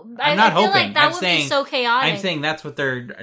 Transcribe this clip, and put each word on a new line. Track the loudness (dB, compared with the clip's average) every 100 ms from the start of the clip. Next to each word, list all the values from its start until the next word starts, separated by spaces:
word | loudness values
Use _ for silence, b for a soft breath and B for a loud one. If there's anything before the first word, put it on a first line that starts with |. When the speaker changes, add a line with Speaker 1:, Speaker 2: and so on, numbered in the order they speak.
| -18 -4
Speaker 1:
I'm | 0
Speaker 2:
I, | 4
Speaker 1:
not | 4
Speaker 2:
I | 4
feel | 4
Speaker 1:
hoping. | 2
Speaker 2:
like | 2
that | 2 2
Speaker 1:
I'm |
Speaker 2:
would | 2
Speaker 1:
saying, | 0 0 2
Speaker 2:
be |
so | -2 0
chaotic. | -2 0 2 0
Speaker 1:
I'm | -2
saying | -4 -2
that's | -4 -4
what | -8 -4
they're, | -2 -4 -8 -10